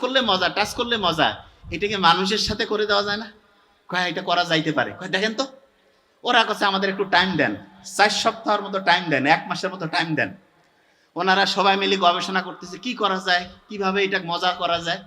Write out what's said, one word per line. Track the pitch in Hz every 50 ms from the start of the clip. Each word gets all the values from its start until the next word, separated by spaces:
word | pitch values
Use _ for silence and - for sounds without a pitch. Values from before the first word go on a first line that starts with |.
| -
করলে | 247 262 269
মজা, | 254 214 190 185 180 170
টাচ | 165 196 208 208 -
করলে | - 240 240 240
মজা, | 220 196 175 165 160 143 113 104 - - - - _ - -
এটাকে | 175 170 185 208 220
মানুষের | 196 185 165 170 185 190 190 220 202 - -
সাথে | 214 208 233
করে | - 220 208 214
দেওয়া | 208 208 202 208 202
যায় | 202 208 226
না?" | 220 - _ _ _ _ _ _ _ _ _ _ -
কয়, | 175 180 180 180
"এটা | 175 185 180
করা | 196 - - -
যাইতে | 170 165 156 156 160 143
পারে।" | 135 120 107 104 -
কয়, | 175 185 -
"দেখেন | 185 202 226 226
তো।" | 220 269 285 - - - _ _ _ _ _ _ _ _ _ _ _ -
ওরা | 226 247 233 226
কাছে, | 214 214 196 214
"আমাদের | 202 196 196 196 196
একটু | 190 196 202
টাইম | 190 - 170 185 190 180
দেন, | 156 139 117 104 98 - - - - - - -
চার | - 196 214 208 - -
সপ্তাহের | - - - - 214 214 208 202
মতো | 196 196 190 190 170
টাইম | 170 180 185 165 147
দেন, | 131 127
এক | 143 160 175 - -
মাসের | 180 170 - 185 185
মতো | 190 175
টাইম | 160 - 175 165 165 156
দেন।" | 135 117 95 92 - _ _ _ _ _ _ _ _ _ _ _ _ _ _ -
ওনারা | 160 175 190 185 190 196
সবাই | 190 - 196 185 196 196
মিলে | 196 196 196 196
গবেষণা | 190 185 175 175 180 180 - 190 185 180
করতেছে, | 180 175 - - 175 180 -
কি | - 254 240
করা | - 214 196 190 190 196
যায়, | 190 180 180 180 175 - - _ -
কিভাবে | 214 196 196 190 190 196 196
এটা | 190 196 185 180
মজা | 165 170 170 180 180 175
করা | 180 180 170 170 170
যায়। | 165 170 175 196 196